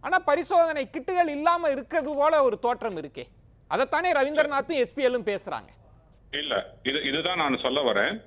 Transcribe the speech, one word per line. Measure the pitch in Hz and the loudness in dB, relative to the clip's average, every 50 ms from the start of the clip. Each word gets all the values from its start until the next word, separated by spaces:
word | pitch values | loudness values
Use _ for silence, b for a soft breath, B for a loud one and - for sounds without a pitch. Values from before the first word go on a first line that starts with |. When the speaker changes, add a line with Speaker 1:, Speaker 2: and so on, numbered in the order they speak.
Speaker 1:
ஆனா | - 269 349 370 | -2 2 0 0
பரிசோதனை | 370 - 294 311 330 - - 349 339 330 311 302 269 - | 2 2 2 2 2 2 4 4 4 4 2 -4 -4 -6
கிட்டுகள் | - 320 247 - 370 359 349 320 | -6 -8 -6 -2 2 2 2 2
இல்லாம | 294 285 302 330 339 339 339 311 | 0 0 2 2 2 2 0 0
இருக்கிறது | 277 262 254 - - 339 285 277 302 | -2 -2 -4 -4 -2 -2 -2 -2 0
போல | 277 285 311 320 302 277 | 2 2 4 4 4 4
ஒரு | 254 214 190 | 2 2 0
தோற்றம் | - 233 247 - - 226 196 | -2 -2 -2 -2 -4 -8 -6
இருக்கே, | 165 147 143 - 147 123 - - _ - - - _ _ _ | -6 -10 -10 -12 -14 -14 -14 -16 _ -20 -20 -20 _ _ _
அதைத்தானே | 151 190 262 269 - 302 339 359 339 | -2 -2 0 0 0 0 2 2 2
ரவீந்திரநாத்தும் | 285 262 277 302 302 302 302 294 277 269 - 330 285 247 | 2 2 2 2 0 0 0 0 -4 -2 -2 0 0 0
எஸ் | - - | -2 -2
பி | - 277 | 0 0
எல்லும் | 247 247 247 208 | 0 0 0 -2
பேசுறாங்க. | 208 202 190 - 196 151 113 98 - - - - - - - _ _ _ _ _ - | -2 -4 -4 -4 -8 -8 -8 -10 -14 -20 -20 -20 -20 -20 -20 _ _ _ _ _ -10
Speaker 2:
இல்ல, | - 143 151 147 123 98 - - - - - | -8 -8 -4 -2 -2 -2 -2 -4 -14 -6 -6
இது, | 127 135 151 135 | -4 -2 -2 -2
இதுதான் | 139 135 156 160 175 180 | -2 -2 -2 -2 -2 -2
நான் | 175 160 143 131 117 - | 0 0 0 0 0 -2
சொல்ல | 131 127 143 | -2 0 0
வரேன். | 143 123 107 101 104 143 202 226 - | 0 2 2 2 2 0 -2 -6 -10